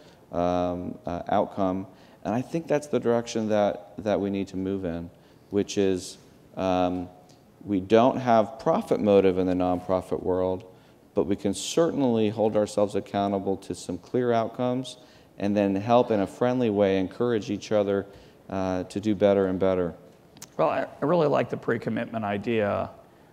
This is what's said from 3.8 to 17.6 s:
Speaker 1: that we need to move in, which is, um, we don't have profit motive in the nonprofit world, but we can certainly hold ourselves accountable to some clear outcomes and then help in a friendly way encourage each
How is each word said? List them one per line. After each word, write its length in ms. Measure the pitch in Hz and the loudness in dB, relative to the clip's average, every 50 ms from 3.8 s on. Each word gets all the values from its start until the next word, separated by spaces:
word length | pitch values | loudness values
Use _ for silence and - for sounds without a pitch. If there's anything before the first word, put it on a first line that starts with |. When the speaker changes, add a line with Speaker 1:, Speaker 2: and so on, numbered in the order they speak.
| - - - | -10 -14 -14
Speaker 1:
that 220 | - 104 107 98 85 | -6 -2 0 0 0
we 100 | 101 98 | 0 -2
need 180 | 98 98 95 - | -2 -2 -4 -4
to 80 | 92 | -6
move 280 | 92 95 95 98 98 95 | -6 -4 -4 -4 -4 -4
in, 240 | 85 82 85 85 87 - - - - - - - _ | -6 -6 -6 -10 -12 -16 -20 -20 -20 -20 -20 -14 _
which 280 | 101 101 92 - - | -2 -2 -2 0 0
is, 400 | 104 98 95 92 90 - - - - - - - - - - - | 2 2 2 2 0 -4 -10 -16 -18 -20 -20 -20 -20 -20 -14 -8
um, 540 | - 95 95 90 92 90 90 90 90 87 90 - - - - - - - - _ _ - | -4 -2 0 2 2 2 0 0 -4 -6 -8 -12 -20 -20 -20 -20 -20 -20 -20 _ _ -6
we 160 | 101 101 92 | -2 -2 -2
don't 380 | 95 98 110 110 120 131 - | 2 6 6 6 6 6 4
have 420 | 120 123 123 113 110 104 - - - | 2 2 4 4 4 4 2 -4 -4
profit 400 | - 165 165 220 226 - - - | -2 0 0 0 0 0 0 2
motive 380 | 104 104 101 98 95 95 90 | 4 6 6 6 6 6 4
in 100 | 92 92 | 2 0
the 60 | 92 90 | 0 0
nonprofit 680 | 90 90 90 90 87 - - 92 92 90 - - - | 0 0 0 0 -2 0 0 0 -2 0 -2 -6 -4
world, 440 | 82 92 90 92 92 92 92 92 92 - - - - - - - - _ _ | -2 -2 0 0 0 -2 -2 -4 -8 -14 -20 -20 -20 -20 -20 -20 -20 _ _
but 120 | - 73 | -2 0
we 100 | 85 101 | 0 -2
can 180 | - - 101 95 | -2 -2 -4 -4
certainly 760 | - - - - 160 170 165 - 143 135 123 113 113 110 104 | -4 -6 -2 2 2 2 2 2 0 2 2 4 2 2 2
hold 260 | 110 113 107 110 104 | 2 2 0 2 2
ourselves 400 | 107 104 101 - 104 104 98 98 | 2 0 0 2 0 0 0 0
accountable 640 | 98 - - - 101 101 101 101 95 95 98 95 | -4 -4 -2 -2 -2 0 0 0 -2 -2 -2 -4
to 180 | - - - 92 | -4 -6 -10 -10
some 220 | - - - 92 | -10 -8 -8 -10
clear 340 | 85 - - - 127 123 120 | -10 -8 -4 -2 0 2 2
outcomes 680 | 117 113 113 110 - - 123 123 123 131 127 - - - - - - - - - _ | 2 2 0 -2 -4 -4 -2 -2 -2 -4 -6 -8 -14 -18 -20 -20 -20 -20 -20 -20 _
and 200 | - 98 101 101 | -4 -2 0 2
then 180 | 104 101 98 95 | 2 2 2 0
help 360 | 98 107 117 120 123 120 - | 0 2 4 4 4 4 4
in 100 | 110 101 | 2 0
a 60 | 95 | 0
friendly 420 | - - - 123 123 127 127 123 110 | -2 -2 -2 0 0 0 0 0 0
way 300 | 101 101 101 98 98 95 | 2 4 4 4 4 2
encourage 500 | 92 90 - - 123 123 117 107 92 90 | 0 -2 -2 -2 -2 0 0 -2 -2 -4
each 220 | 104 98 | -6 -8